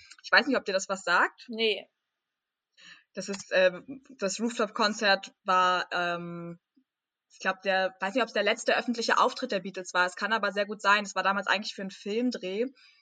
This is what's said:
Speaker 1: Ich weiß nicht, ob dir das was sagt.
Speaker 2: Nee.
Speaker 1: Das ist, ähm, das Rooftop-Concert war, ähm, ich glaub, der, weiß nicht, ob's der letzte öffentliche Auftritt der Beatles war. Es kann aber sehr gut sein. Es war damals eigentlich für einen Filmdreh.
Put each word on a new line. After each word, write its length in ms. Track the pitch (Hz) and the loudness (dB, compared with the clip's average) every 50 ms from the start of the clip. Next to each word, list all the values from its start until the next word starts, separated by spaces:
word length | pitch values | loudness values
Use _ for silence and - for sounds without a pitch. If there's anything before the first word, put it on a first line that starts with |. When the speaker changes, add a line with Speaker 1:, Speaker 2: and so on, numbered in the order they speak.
| - - - _ - | -20 -20 -20 _ -2
Speaker 1:
Ich 60 | - - | 4 4
weiß 140 | 196 240 | 4 4
nicht, 100 | 294 247 | 4 0
ob 80 | 208 - | -2 0
dir 80 | 208 185 | 0 -2
das 160 | 190 190 - | -2 -2 -4
was 160 | 196 196 - | -6 -4 -2
sagt. 400 | 175 180 196 277 381 - - - | 0 2 2 2 2 -2 -8 -16
Speaker 2:
Nee. 400 | - 226 220 226 220 196 - - _ _ _ _ _ _ _ _ _ _ _ _ _ _ _ _ _ _ _ - - - _ _ _ - | -10 -4 0 0 0 0 -2 -6 _ _ _ _ _ _ _ _ _ _ _ _ _ _ _ _ _ _ _ -20 -20 -20 _ _ _ -12
Speaker 1:
Das 160 | 202 185 202 | -10 -8 -8
ist, 220 | 196 196 - - | -8 -10 -6 0
ähm, 520 | - 185 185 180 180 175 - - 139 - _ - - - | 4 4 4 4 2 0 -12 -14 -14 -14 _ -18 -10 -6
das 220 | 202 190 - - | -4 -4 -4 -2
Rooftop-Concert 880 | 226 233 233 - 220 202 - - 220 208 214 214 226 202 196 196 - - - _ - | -4 -4 -2 -2 -2 -2 0 0 0 0 0 0 2 2 2 2 0 -8 -20 _ -2
war, 420 | 196 185 185 185 180 180 175 - - - | 2 4 4 4 4 4 2 0 -2 -4
ähm, 680 | 175 175 175 175 175 175 170 170 170 170 170 170 175 _ _ _ _ _ _ _ _ _ _ _ _ _ _ | -2 -2 -2 -2 -4 -6 -8 -10 -10 -10 -12 -14 -16 _ _ _ _ _ _ _ _ _ _ _ _ _ _
ich 80 | _ - | _ -6
glaub, 220 | - 190 190 - | -4 -4 -4 -2
der, 340 | - 196 185 190 190 185 - - | -2 0 0 2 2 0 -2 -4
weiß 120 | 190 196 202 | -4 -2 0
nicht, 100 | 262 226 | 0 0
ob's 100 | 226 - | 0 0
der 100 | 220 202 | 0 2
letzte 320 | 202 226 226 - - 254 | 0 0 0 2 0 2
öffentliche 420 | 254 226 247 233 233 220 - - | 2 2 -2 -2 -2 2 2 4
Auftritt 360 | - 196 254 - - 254 247 214 | 4 4 2 2 -2 -6 -4 -4
der 80 | 190 | -4
Beatles 320 | 180 196 180 190 180 - - | -4 -6 -10 -10 -8 -2 0
war. 120 | 180 180 | 2 2
Es 120 | 185 - | 2 0
kann 160 | - 208 202 226 | -4 -2 -2 0
aber 180 | 220 202 202 | 0 0 -2
sehr 140 | 190 202 202 | 0 -2 -2
gut 160 | 202 214 214 | -4 -4 0
sein. 240 | - 196 202 208 208 | 4 4 4 4 2
Es 100 | 196 - | -2 -4
war 80 | 190 185 | 0 0
damals 240 | 190 196 202 190 | 0 0 0 0
eigentlich 260 | - 185 196 214 - - | 0 0 0 -2 -6 -10
für 100 | - 190 | -10 -10
einen 80 | 190 | -10
Filmdreh. 720 | - - - 202 208 226 247 254 226 185 180 185 190 214 247 269 - _ _ _ _ _ | -10 -10 -8 -4 -2 0 0 -2 -2 -4 -6 -6 -4 -4 -4 -4 -6 _ _ _ _ _